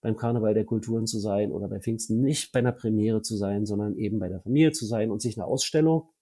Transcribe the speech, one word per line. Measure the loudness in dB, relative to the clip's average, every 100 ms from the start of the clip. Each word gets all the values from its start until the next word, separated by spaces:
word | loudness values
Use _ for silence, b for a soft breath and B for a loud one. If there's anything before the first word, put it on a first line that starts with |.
beim | -2 -2
Karneval | 0 2 2
der | 2 2
Kulturen | -2 0 -2 -2
zu | -2
sein | 0 0 0
oder | -2 -6
bei | -6
Pfingsten | -4 -4 -2 0
nicht | 2 0 -2
bei | 0
einer | 0
Premiere | 0 0 2 2 0
zu | -2 -2
sein, | -2 -2 -2
sondern | -2 -2 -2
eben | -2 -2
bei | -4
der | -6
Familie | 0 4 4
zu | 2 -2
sein | 0 0
und | -2
sich | -4 -4
eine | -2
Ausstellung | -2 0 2 4 2 -2 _